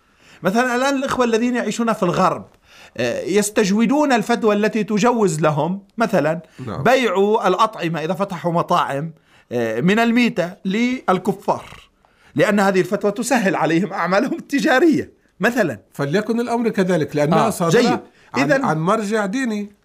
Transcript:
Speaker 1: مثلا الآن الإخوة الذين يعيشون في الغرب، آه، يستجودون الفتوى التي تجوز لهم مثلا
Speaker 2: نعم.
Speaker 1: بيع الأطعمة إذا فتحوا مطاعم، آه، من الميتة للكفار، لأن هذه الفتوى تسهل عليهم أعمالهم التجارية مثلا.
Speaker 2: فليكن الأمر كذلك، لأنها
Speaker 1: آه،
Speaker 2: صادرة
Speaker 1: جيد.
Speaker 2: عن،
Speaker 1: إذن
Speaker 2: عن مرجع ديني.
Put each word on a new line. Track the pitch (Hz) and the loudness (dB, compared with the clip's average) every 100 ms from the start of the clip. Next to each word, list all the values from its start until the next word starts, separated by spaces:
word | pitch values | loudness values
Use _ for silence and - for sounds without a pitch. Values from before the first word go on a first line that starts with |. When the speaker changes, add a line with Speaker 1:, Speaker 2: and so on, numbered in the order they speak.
| _ _ - - | _ _ -20 -6
Speaker 1:
مثلا | 170 220 254 240 | -2 0 0 0
الآن | 269 269 | 0 0
الإخوة | 269 - | -2 0
الذين | 240 220 240 240 | 0 2 0 -2
يعيشون | 208 214 233 | -2 -2 -2
في | 214 | 0
الغرب، | 180 156 180 135 95 _ _ - - - | 0 2 0 -2 -10 _ _ -20 -14 -6
آه، | 120 95 | -4 -4
يستجودون | 135 196 202 - 196 208 226 277 294 | -2 0 0 0 0 2 2 2 2
الفتوى | 240 - 233 233 | 0 0 0 0
التي | 208 214 226 | 2 0 -2
تجوز | 214 208 247 240 196 156 | -2 0 2 2 2 2
لهم | 160 139 156 196 - - | 0 0 -2 -4 -8 -4
مثلا | 226 180 147 170 - - 123 | 0 0 0 -2 -8 -14 -10
Speaker 2:
نعم. | 92 | -2
Speaker 1:
بيع | 202 269 226 185 202 214 196 | 2 2 2 2 2 2 2
الأطعمة | 185 220 220 165 160 | 2 0 0 -4 -4
إذا | 156 | -4
فتحوا | 185 196 170 175 | -4 -6 -6 -4
مطاعم، | 170 156 175 127 139 165 - _ _ - | -2 0 0 0 -4 -8 -12 _ _ -8
آه، | 110 113 113 | -4 -2 0
من | 175 220 | 0 2
الميتة | 233 233 233 240 170 190 | 2 2 0 0 -6 -6
للكفار، | 190 202 240 254 - 185 202 190 - 131 - - - _ _ _ _ | -4 -2 -2 -2 -2 -2 -2 -4 -4 -6 -8 -20 -20 _ _ _ _
لأن | 139 180 208 | 0 2 2
هذه | 196 190 | 2 2
الفتوى | 170 202 202 | 0 0 -2
تسهل | 196 233 262 196 139 | -2 0 0 2 0
عليهم | 151 165 190 | 0 0 0
أعمالهم | 196 170 190 - | -2 0 0 0
التجارية | 330 - 277 294 262 339 160 101 _ _ - | -4 -4 -2 2 4 4 2 -2 _ _ -4
مثلا. | 202 247 180 104 - | -2 0 -2 -4 -10
Speaker 2:
فليكن | - 143 180 208 233 | -6 -2 -2 -2 -2
الأمر | 240 233 233 | -2 -2 0
كذلك، | 202 185 175 143 147 | 0 0 0 0 0
لأنها | 147 160 214 | 2 2 2
Speaker 1:
آه، | |
Speaker 2:
صادرة | - 170 208 | 0 2 4
Speaker 1:
جيد. | 240 240 - _ _ | 4 0 -6 _ _
Speaker 2:
عن، | - 277 | -2 2
Speaker 1:
إذن | 269 | 2
Speaker 2:
عن | 143 156 | 0 0
مرجع | 165 220 202 220 202 | 0 0 0 -2 -2
ديني. | 240 254 214 202 - | -4 -4 -4 -8 -14